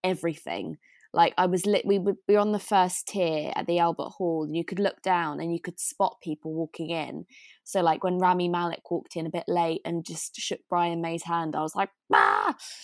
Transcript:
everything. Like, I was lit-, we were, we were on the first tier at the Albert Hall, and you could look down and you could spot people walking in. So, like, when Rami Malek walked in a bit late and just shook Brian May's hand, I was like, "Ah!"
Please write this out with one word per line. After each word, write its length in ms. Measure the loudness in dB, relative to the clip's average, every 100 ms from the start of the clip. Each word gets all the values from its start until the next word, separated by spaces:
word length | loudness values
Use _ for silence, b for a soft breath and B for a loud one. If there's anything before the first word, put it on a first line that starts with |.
everything. 760 | -2 0 -2 -4 -6 -6 -6 -10 b b b 2
Like, 180 | 4 4
I 80 | 2
was 180 | 2
lit-, 220 | 2 2 2
we 120 | 2
were, 160 | 2 0 4
we 60 |
were 60 | 4
on 120 | 4
the 60 | 0
first 480 | 2 4 4 0 -4
tier 420 | 0 0 0 -2 -4
at 100 | 0
the 120 | 2
Albert 320 | 2 0 -6
Hall, 340 | -4 -2 0
and 100 | -2
you 100 | -4 -4
could 120 | -2
look 220 | -2 -2
down 380 | 0 0 0 -4
and 100 | -4
you 60 | -4
could 200 | -6 -8
spot 380 | -6 0 -2 -2
people 300 | -8 -8 -6
walking 380 | -4 -6 -6 -6
in. 340 | -4 -6 -8 -14 B B B
So, 160 | -4 2
like, 240 | 2 2
when 140 | 0 2
Rami 300 | 4 4 2
Malek 400 | 0 -2 -4 -4
walked 260 | -6 -4 -8
in 100 | -6
a 40 |
bit 140 | -4 -2
late 320 | 0 0 -2 -4
and 180 | -6
just 320 | -6 -8 -10 -8
shook 240 | -6 -8 -2
Brian 320 | 0 0 -2
May's 240 | -4 -6
hand, 320 | -4 -2 -2 -2
I 60 |
was 120 | -2
like, 140 | -2 -4 _ 2
"Ah!" 420 | 4 4 4 0 B B B